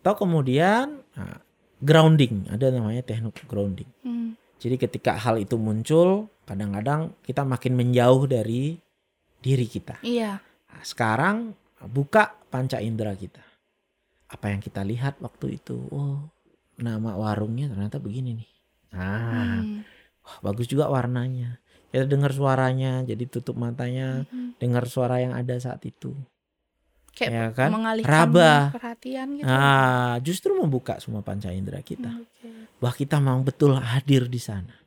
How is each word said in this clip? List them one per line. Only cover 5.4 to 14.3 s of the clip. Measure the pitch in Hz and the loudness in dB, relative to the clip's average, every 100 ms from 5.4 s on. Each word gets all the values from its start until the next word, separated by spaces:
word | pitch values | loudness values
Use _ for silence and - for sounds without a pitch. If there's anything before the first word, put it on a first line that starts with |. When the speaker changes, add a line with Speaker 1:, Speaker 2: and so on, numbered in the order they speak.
| 101 | 0
Speaker 1:
muncul, | 117 110 107 113 156 180 196 214 _ | -2 0 -2 2 4 6 2 -4 _
kadang-kadang | - 98 101 101 113 147 165 - | -10 -6 -4 -2 -2 -2 -4 -10
kita | - 131 | -6 -4
makin | 139 123 127 123 | -2 -2 0 2
menjauh | 123 123 120 131 139 | 4 6 6 6 4
dari | 127 107 120 143 165 _ _ _ _ _ _ | 0 0 -2 -4 -6 _ _ _ _ _ _
diri | 127 135 117 | 0 0 0
kita. | - - - | -4 -10 -10
Speaker 2:
Iya. | 233 240 220 196 _ _ _ | -4 -2 -2 -6 _ _ _
Speaker 1:
Nah, | - | -18
sekarang | - - 113 113 170 214 233 - _ _ | -16 -2 0 2 2 0 -4 -12 _ _
buka | - 123 139 220 208 - _ | -6 -4 2 4 4 -2 _
panca | 127 127 123 | -4 -2 -2
indera | 110 110 107 | -2 -2 -4
kita. | 95 95 - _ _ _ _ _ _ _ _ | -4 -10 -16 _ _ _ _ _ _ _ _
Apa | _ | _